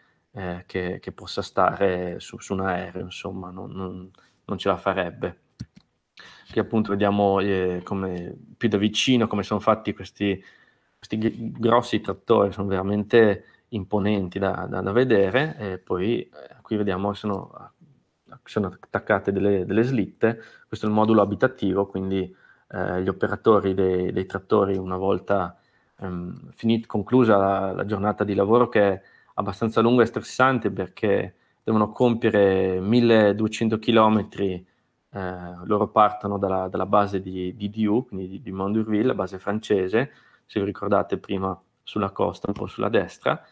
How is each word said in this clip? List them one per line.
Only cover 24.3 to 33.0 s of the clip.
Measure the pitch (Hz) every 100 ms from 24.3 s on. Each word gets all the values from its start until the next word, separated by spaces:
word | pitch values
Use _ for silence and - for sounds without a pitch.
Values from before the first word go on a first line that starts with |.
| 98 - 107 98 95
una | 92 92
volta, | 95 95 - 101 90 - _ _ _ _
ehm, | 95 90 87 87 -
finit-, | - 113 113 -
conclusa | 104 - 127 113 101
la, | 98 98 95
la | 92 98
giornata | 101 104 101
di | 104 98
lavoro, | 98 120 120
che | 107 101
è | 92 - _ _ -
abbastanza | 101 - 113 113
lunga | 117 123
e | 113
stressante | 110 - - 131 123 107
perché | 92 92 - 107 98 98 - _ _
devono | - 110 107
compiere | - 123 113 113 104 98 95 95 92
milleduecento | 95 120